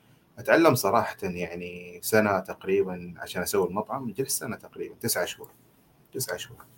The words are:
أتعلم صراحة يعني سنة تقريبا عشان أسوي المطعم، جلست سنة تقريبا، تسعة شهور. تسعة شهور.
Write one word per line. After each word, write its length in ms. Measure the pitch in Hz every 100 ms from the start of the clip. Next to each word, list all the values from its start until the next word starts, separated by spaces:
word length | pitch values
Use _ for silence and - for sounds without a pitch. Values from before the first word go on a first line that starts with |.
| _ _ _ -
أتعلم 360 | - 139 165
صراحة 420 | 127 98 113 104 -
يعني 800 | 95 87 85 85 87 87 87 87
سنة 380 | - 110 104 95
تقريبا 720 | - - 92 98 92 90 87 85
عشان 260 | - 92
أسوي 260 | 90 101 87
المطعم، 420 | 98 - 131 123
جلست 280 | 104 135 -
سنة 160 | 139 98
تقريبا، 380 | - - 85 -
تسعة 240 | 117 92
شهور. 260 | 87 - - _ _ _ _ _ _
تسعة 240 | - - -
شهور. 280 | - - -